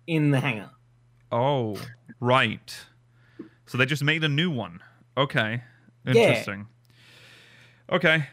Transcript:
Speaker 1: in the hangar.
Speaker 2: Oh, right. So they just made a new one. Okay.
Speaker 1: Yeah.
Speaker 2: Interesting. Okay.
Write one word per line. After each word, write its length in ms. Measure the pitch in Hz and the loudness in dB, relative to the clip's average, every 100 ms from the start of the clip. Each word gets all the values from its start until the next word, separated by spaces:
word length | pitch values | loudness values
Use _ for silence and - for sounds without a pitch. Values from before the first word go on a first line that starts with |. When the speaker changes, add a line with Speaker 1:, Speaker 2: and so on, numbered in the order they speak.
| - | -4
Speaker 1:
in 240 | 160 147 | 2 4
the 80 | 139 | 2
hangar. 320 | 135 110 87 - _ _ _ _ _ | 0 -4 -10 -20 _ _ _ _ _
Speaker 2:
Oh, 460 | 120 131 139 113 98 - - - - | -2 0 0 -2 -6 -12 -18 -20 -6
right. 560 | 120 131 117 - - - - _ _ _ _ - - _ _ | 2 4 4 -2 -12 -18 -20 _ _ _ _ -20 -20 _ _
So 100 | 123 | -2
they 80 | 131 | 0
just 180 | 147 | 0
made 200 | 143 160 | 0 0
a 60 | 156 | 0
new 200 | 143 180 | 0 -2
one. 300 | 131 92 87 - _ _ - | -2 -8 -12 -20 _ _ -4
Okay. 460 | 143 143 107 120 - _ _ _ 127 | -2 0 -2 -4 -10 _ _ _ 0
Speaker 1:
Yeah. 80 | |
Speaker 2:
Interesting. 540 | 226 202 117 104 101 104 _ _ _ - - - - - - - _ - | 4 4 2 -2 -8 -12 _ _ _ -20 -20 -20 -20 -20 -20 -20 _ -4
Okay. 360 | 185 170 160 139 | 0 2 2 0